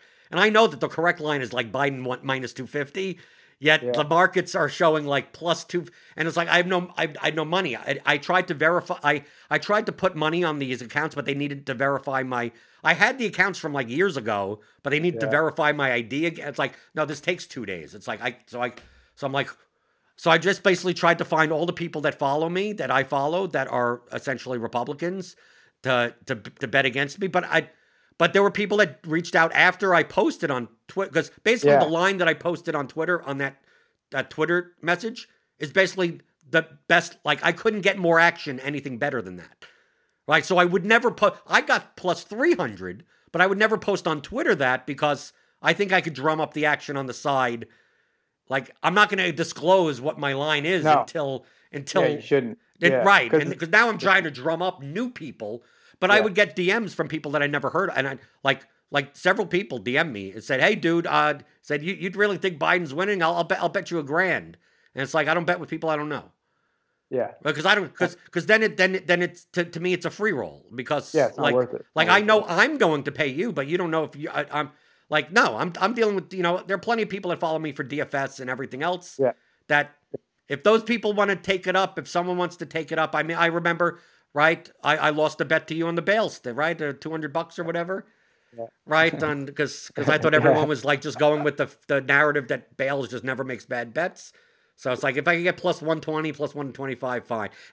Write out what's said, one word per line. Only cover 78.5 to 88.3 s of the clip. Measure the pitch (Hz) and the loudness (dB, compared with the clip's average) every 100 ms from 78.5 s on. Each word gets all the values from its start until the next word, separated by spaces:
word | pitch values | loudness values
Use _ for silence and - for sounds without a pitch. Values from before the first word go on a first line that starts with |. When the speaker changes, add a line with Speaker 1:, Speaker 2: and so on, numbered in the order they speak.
| 131 127 131 | -8 -8 -6
Speaker 1:
else | 165 180 - - | -4 -4 -6 -2
Speaker 2:
Yeah. | 131 - _ _ - | -2 -2 _ _ -2
Speaker 1:
that | 147 143 _ _ - _ _ - | 0 0 _ _ -16 _ _ -10
if | 143 | 0
those | 208 220 | 4 4
people | 220 233 214 | 4 -2 0
wanna | 202 202 190 | 2 2 0
take | - 190 185 | -2 -2 0
it | 185 | 0
up, | 190 185 | 0 -4
if | 131 | -4
someone | 175 180 180 | -2 -2 -2
wants | 175 175 | -2 -6
to | 156 | -8
take | 165 151 | -8 -4
it | 160 | -2
up, | 156 | 0
I | 156 | 0
mean, | 151 165 | -2 0
I | 170 | 0
remember, | 170 170 170 170 170 _ _ _ | 2 0 0 -2 -2 _ _ _
right, | 147 156 170 - _ | 2 4 2 -4 _
I, | 143 151 | 0 2
I | 147 | 2
lost | 151 151 - | 2 0 0
a | 151 | 0
bet | 160 151 | 0 0
to | 160 | -4
you | 165 | -2
on | 170 | -2
the | |
Bales, | 160 214 214 - | 0 0 0 -4
th-, | 127 117 | -10 -4
right, | 156 165 | -4 -2
uh, | 147 | -6
two | 139 156 | -6 -8
hundred | 160 151 | -8 -6
bucks | 165 170 - | -6 -6 -8
or | 165 | -6
whatever, | 170 170 190 - _ _ | -4 -4 -8 -10 _ _